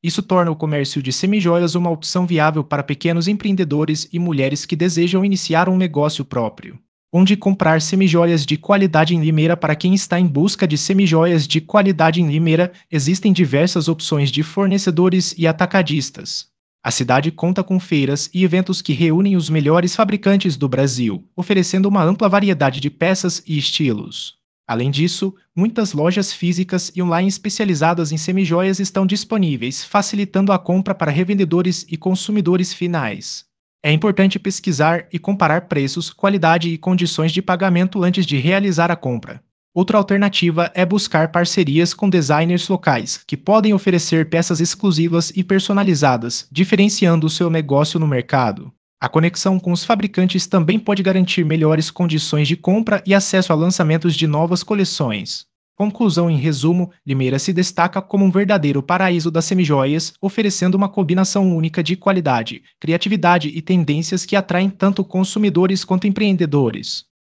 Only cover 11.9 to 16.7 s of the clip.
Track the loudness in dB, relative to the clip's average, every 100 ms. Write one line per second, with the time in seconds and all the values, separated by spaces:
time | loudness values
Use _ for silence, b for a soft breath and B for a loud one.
11.9 | 2 2 2 0 2 2 2 0 B B
12.9 | -2 0 0 2 2 2 2 2 0 -2
13.9 | -2 -2 0 0 -2 -4 -2 0 0 0
14.9 | 2 2 2 -2 0 0 0 0 0 0
15.9 | -2 -4 -10 -12 -12 -12 _ _